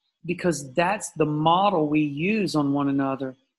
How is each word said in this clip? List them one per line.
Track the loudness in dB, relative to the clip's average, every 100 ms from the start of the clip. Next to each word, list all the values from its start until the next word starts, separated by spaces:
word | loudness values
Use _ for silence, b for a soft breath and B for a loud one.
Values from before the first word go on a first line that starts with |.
| _ _
because | -8 -2 -2 -2 -4
that's | -2 0 -2 -4
the | -2 0
model | 2 2 4 4 2 2
we | 2
use | 0 -2 -2 0 0 0
on | 0
one | 0 0
another | 0 -2 -4 -6 -10 _